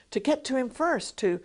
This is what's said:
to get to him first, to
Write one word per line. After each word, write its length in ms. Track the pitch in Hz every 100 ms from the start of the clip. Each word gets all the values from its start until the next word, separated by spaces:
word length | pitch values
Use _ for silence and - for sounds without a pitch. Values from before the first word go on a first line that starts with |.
| _
to 100 | 208
get 240 | 240 302
to 120 | 302 262
him 120 | 247
first, 480 | - 330 294 - -
to 240 | 196 175